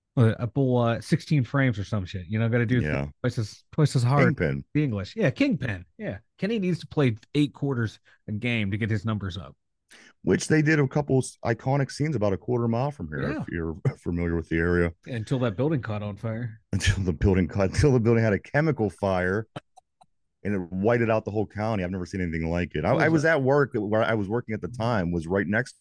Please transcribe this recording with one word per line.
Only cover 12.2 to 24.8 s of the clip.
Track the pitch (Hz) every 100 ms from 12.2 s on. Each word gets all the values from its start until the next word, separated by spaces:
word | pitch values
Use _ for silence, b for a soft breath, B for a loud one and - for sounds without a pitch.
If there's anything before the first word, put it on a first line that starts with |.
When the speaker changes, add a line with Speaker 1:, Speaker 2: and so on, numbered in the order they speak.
| 104
Speaker 2:
a | 95
quarter | - 123 117
mile | 117 135
from | 143 80
here, | 76 69
Speaker 1:
Yeah. | 302
Speaker 2:
if | -
you're | 85 82 80 -
<laughs> | -
familiar | - 87 85 82
with | 80
the | 82
area. | 85 87 85 - -
Speaker 1:
Until | 120 107 135
that | 123 98
building | 135 156
caught | 113 104
on | 104 98
fire. | 117 110 120 110 _
Speaker 2:
Until | 98 95 98
the | 90
building | 80 101 92 85
caught, | 101 95
until | - 147
the | 127
building | 110 117
had | 113
a | 98
chemical | - 143 160 127 107
fire, | - 101 92 92 98 113 - - _ _ _ _ _ _ _ -
and | 101
it | 87
whited | 92 101 120 113
out | 110 104
the |
whole | 101 101
county. | 98 110 110
I've | 90
never | 95 87
seen | 95
anything | 90 82 82
like | 85 85 78
it. | 78
I, |
Speaker 1:
What | 127
was |
Speaker 2:
I | 151
was | 160
Speaker 1:
that? | 151 160
Speaker 2:
at |
work | 131 143 139
where | 113 104 107
I | 113
was | 110 95
working | 117 -
at | 110
the | 87
time, | 120